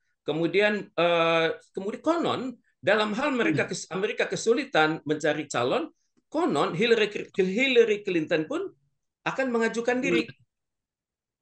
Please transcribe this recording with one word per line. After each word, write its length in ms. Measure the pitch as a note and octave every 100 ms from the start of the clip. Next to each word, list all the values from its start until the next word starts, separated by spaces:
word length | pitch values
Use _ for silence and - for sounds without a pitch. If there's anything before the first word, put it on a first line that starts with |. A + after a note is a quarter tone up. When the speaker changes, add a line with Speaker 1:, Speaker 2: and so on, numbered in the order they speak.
| _ _
Speaker 1:
Kemudian, 640 | - D#3 E3 F#3 G#3 G#3 F#3+ -
eh, 520 | E3+ E3+ E3 E3 E3 - - -
kemudian 240 | F#3+ B3
konon 560 | D4+ E4+ E3+ B2+ C4 - _ _
dalam 320 | C#3+ G#3+ G#3+ G#3
hal 160 | D4 B3
mereka 320 | D#3+ D3 -
Speaker 2:
Hmm. 80 | F3+
Speaker 1:
kes-, 140 | -
Amerika 400 | F#3 G#3+ B3 -
kesulitan 720 | F3 A3 B3+ B3+ D#3 D#3 D#3+
mencari 400 | D3 D3+ D#3 D3+ C#3+
calon, 400 | C3 A#2+ A3 E4 - _ _ _
konon 400 | D4+ E4+ D3+ F#3
Hillary 400 | D#3+ A#3+ A3 G#3
Cl-, 240 | - - -
Hillary 640 | F#3 G3 C4+ A#3 A3+ G#3
Clinton 480 | G3 F3 D#3 E3 D#3
pun 240 | D#4 G4 - _ _ _ _ E3
akan 240 | E3 C4+
mengajukan 480 | A#3 A3+ A3+ A#3 B3+ C4+
diri. 160 | -
Speaker 2:
Hmm. 160 | - - _ _ _ _ _ _ _ _ _ _